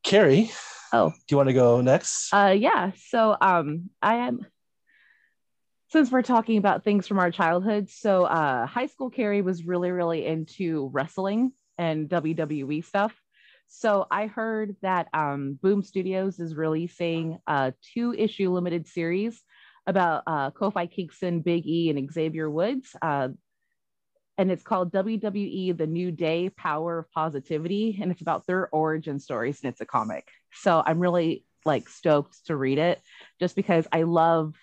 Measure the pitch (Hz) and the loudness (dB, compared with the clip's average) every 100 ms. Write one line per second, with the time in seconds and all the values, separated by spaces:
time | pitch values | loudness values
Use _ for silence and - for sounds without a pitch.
0 | - 196 175 147 220 - - - - 117 | 6 6 8 6 4 -4 -16 -18 0 2
1 | 85 - - 143 135 127 123 120 127 160 | 2 0 0 4 4 6 6 6 4 2
2 | - - - 202 202 196 262 453 185 - | 2 -6 2 4 6 4 4 2 0 -6
3 | - 240 220 202 190 175 147 160 180 _ | -4 2 2 4 4 4 0 -6 -8 _
4 | 202 233 247 120 - _ _ _ _ _ | 0 0 -2 -6 -10 _ _ _ _ _
5 | _ _ _ _ _ _ _ _ _ 320 | _ _ _ _ _ _ _ _ _ 2
6 | 254 254 247 240 226 220 196 - - 208 | 4 2 2 2 2 2 2 2 0 0
7 | - 196 180 170 165 175 196 208 196 - | 0 0 0 2 0 2 0 -2 -4 -4
8 | 220 185 180 165 147 127 123 240 254 _ | 0 2 2 2 0 0 -2 -4 -6 _
9 | 262 - 214 202 185 175 165 180 180 180 | -8 -4 -2 0 0 -4 -4 -2 -2 -2
10 | 170 165 - 160 160 - 175 160 135 135 | -2 -2 -2 -4 -6 -6 -4 -4 -2 -4
11 | 151 - 190 214 254 - _ - 165 156 | -4 -4 -2 0 -2 -4 _ -4 -2 -2
12 | 151 175 156 165 156 151 135 151 - 202 | -2 -2 -2 -4 -4 -4 -4 -6 -4 -2
13 | 214 - _ _ _ _ _ - 226 202 | -2 -4 _ _ _ _ _ -4 0 0
14 | 185 190 214 220 226 220 214 196 190 180 | 0 -4 -4 -6 -4 -4 -4 -6 -2 -2
15 | 165 156 147 139 139 139 190 202 196 196 | -2 -2 -2 -2 -6 -2 2 2 0 -4
16 | 185 190 190 175 165 151 160 156 170 - | -2 -2 -4 -6 -8 -4 -2 -2 -4 -4
17 | 170 165 165 160 - 147 131 - _ 240 | -4 -2 -4 -6 -2 0 0 -4 _ -4
18 | 240 - 214 - 190 180 175 170 160 175 | -4 0 -2 0 0 0 -2 -4 -6 -6
19 | 165 180 226 233 _ _ _ _ - 185 | -2 -2 -4 -8 _ _ _ _ -2 2
20 | 175 156 - 151 139 - 202 202 175 - | 2 0 -2 -2 -4 -2 -4 -2 -6 -8
21 | 165 - 180 170 170 170 160 170 165 143 | -12 -8 -4 -2 0 -2 0 0 0 -2
22 | 135 165 160 160 156 151 202 262 - - | -4 -4 -4 -4 -4 -2 -2 -4 -8 -6
23 | 160 143 131 - _ _ _ _ _ _ | -4 -2 -4 -8 _ _ _ _ _ _
24 | _ _ _ - 190 170 - 196 180 196 | _ _ _ -2 -2 -2 -2 -2 0 -2
25 | 196 220 214 202 202 190 185 165 156 165 | -2 -4 -4 -4 -6 -4 -4 -2 -2 -2
26 | 180 160 165 165 180 - 165 151 170 170 | -4 -2 -2 -2 -4 -4 -4 -4 -4 -6
27 | 160 160 160 143 - 156 165 202 220 196 | -6 -4 -4 -4 -6 -6 -2 -2 -2 -2
28 | 185 175 170 151 - 185 180 156 156 156 | -4 -4 -4 -4 -2 -4 -2 0 0 -2
29 | 156 143 - 123 117 - 135 - - 123 | -6 -8 -6 -4 -4 -4 -8 -8 -4 -4
30 | 110 76 _ _ _ - 202 165 156 160 | -4 -8 _ _ _ -4 2 2 2 0
31 | 180 175 165 - _ _ 156 135 - - | 2 2 0 -4 _ _ -2 -2 -4 -4
32 | 170 147 143 _ - 151 131 139 170 - | 2 2 0 _ -6 -2 0 2 0 0
33 | _ - - _ 180 - 202 170 160 165 | _ -20 -20 _ -4 -2 2 2 2 0
34 | 165 170 165 165 156 - | 2 4 4 4 0 -8